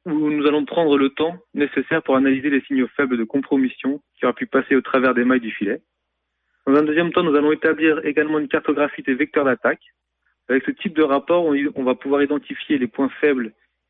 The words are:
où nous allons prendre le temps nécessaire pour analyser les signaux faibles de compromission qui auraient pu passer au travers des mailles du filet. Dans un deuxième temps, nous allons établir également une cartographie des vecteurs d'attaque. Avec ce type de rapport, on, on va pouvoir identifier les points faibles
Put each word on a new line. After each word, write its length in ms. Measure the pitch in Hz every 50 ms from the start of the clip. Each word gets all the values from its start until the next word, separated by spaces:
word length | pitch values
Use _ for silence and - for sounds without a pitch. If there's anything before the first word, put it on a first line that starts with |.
| _
où 60 | 180
nous 360 | 151 151 151 151 151 147 143
allons 180 | 147 143 151 139
prendre 340 | 131 - 170 165 151 143 139
le 120 | 139 135
temps 260 | - - 151 165 175 180 - _ -
nécessaire 480 | 135 147 135 - 139 127 - 160 160 -
pour 140 | - 135
analyser 340 | 131 135 135 135 135 131 147
les 120 | 139 131 -
signaux 260 | - 143 131 123 113 -
faibles 200 | - 143 127 127
de 60 | 117 113
compromission 800 | 110 - 139 131 - 147 135 131 123 - - - 135 143 147 - _ _ _
qui 60 | -
auraient 100 | 127 120
pu 120 | - 127
passer 280 | - - 139 127 - 143
au 60 | 127
travers 340 | - - - 135 127 131 123
des 100 | 123 123
mailles 140 | 127 131 123
du 140 | 117 110 107
filet. 280 | - 104 98 - - - _ _ _ _ _ _ _ _ _ _ _ _ _ _ _ _
Dans 80 | 139 135
un 80 | 147 156
deuxième 300 | 151 151 165 175 170 147
temps, 100 | 180 180
nous 140 | 165 143
allons 160 | 147 143 151 156
établir 520 | 156 - 160 151 147 160 160 151 160 156
également 360 | 156 139 151 151 151 156 151
une 80 | 147 131
cartographie 540 | - 156 - - 143 143 147 143 - - 143
des 120 | - 131
vecteurs 300 | 123 151 - - 156 143
d'attaque. 380 | 135 123 - - 131 156 - _ _ _ _ _ _ _ _ _ _ _ _ _ -
Avec 160 | 127 135 -
ce 80 | 151 135
type 240 | - - 202 160
de 80 | 151 156
rapport, 400 | 139 135 139 139 - 170 175 175
on, 100 | 156 143 139 143 147 -
on 80 | 139 131
va 100 | 127 127
pouvoir 280 | - - 139 143 143 143
identifier 560 | 139 147 143 - - - - - - 156 135
les 100 | 127 117
points 220 | - - 139 127 - -
faibles 320 | - 147 139 127 117 110 - _ _ _ _ _ _